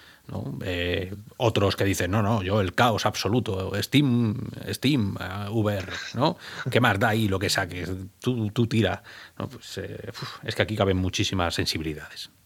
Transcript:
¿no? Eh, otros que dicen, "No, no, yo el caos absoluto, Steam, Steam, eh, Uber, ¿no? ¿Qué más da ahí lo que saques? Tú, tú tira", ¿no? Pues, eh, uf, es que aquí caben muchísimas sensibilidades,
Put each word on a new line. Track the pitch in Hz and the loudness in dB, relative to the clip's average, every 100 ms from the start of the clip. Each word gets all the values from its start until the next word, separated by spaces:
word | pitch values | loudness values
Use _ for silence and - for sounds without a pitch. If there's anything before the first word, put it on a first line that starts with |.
| - - - | -20 -20 -10
¿no? | 98 - - | -8 -6 -6
Eh, | - 87 87 90 92 101 - - | -4 -2 -2 -2 -4 -10 -14 0
otros | 117 104 98 | 2 4 2
que | - | 4
dicen, | 98 95 90 | 2 2 2
"No, | 107 | 2
no, | 101 113 | 2 2
yo | 92 107 | 2 2
el | 92 | 2
caos | - 120 101 - | 4 4 4 0
absoluto, | - 95 117 107 95 95 101 | 0 2 2 2 -2 -2 -4
Steam, | - 135 147 120 117 104 - - - | 2 4 4 4 2 0 -6 -8 -8
Steam, | 95 131 143 101 - | -2 2 2 2 -2
eh, | - 95 101 | -6 -6 -2
Uber, | 113 104 101 92 - - | 0 2 0 -4 -10 -8
¿no? | 113 151 - - - - | 0 0 0 -8 -10 0
¿Qué | 117 | 4
más | 120 98 | 4 4
da | 117 | 2
ahí | 110 104 | 2 2
lo | 95 | 2
que | 92 | 0
saques? | - 92 90 87 95 95 - | 0 -2 -4 -6 -6 -10 -6
Tú, | 123 123 107 | -2 0 0
tú | 107 117 | 0 2
tira", | 110 98 - - - - - | 4 2 0 -8 -20 -16 -10
¿no? | - | -10
Pues, | - - - | -10 -14 -10
eh, | - - - | -10 -10 -12
uf, | - 123 - | -12 -12 -10
es | - | -6
que | - | -2
aquí | 95 107 | 0 2
caben | 98 92 | 2 4
muchísimas | 92 - 101 95 85 - | 2 0 0 0 0 0
sensibilidades, | 78 82 80 76 76 - - _ | -2 -2 -4 -6 -10 -14 -16 _